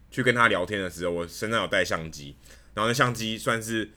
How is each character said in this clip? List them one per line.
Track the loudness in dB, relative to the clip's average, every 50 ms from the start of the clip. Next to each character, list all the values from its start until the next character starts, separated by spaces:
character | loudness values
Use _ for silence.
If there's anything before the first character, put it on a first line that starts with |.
| -20 -8
去 | -4 0
跟 | 2 4 4
他 | 6 6 6
聊 | 4 2 0
天 | -2 -2 -2
的 | -4 -4
时 | -4 -4 -2
候， | -2
我 | -2 -2 -4
身 | -6 -6 -6 -4 -2
上 | 0 0
有 | 0
带 | 2 2 2 2
相 | 2 0 -2 -4 -6
机， | -10 -12 -14 -14 -16 -18 -20 -20 -20 -20 -20 -8 -4
然 | 0
后 | 0 2
那 | 2
相 | 2 2 2
机 | 0 -2 -4 -4 -4
算 | -2 -2 0 0 0
是 | -2 -2 -2 -2 -2 -4 -8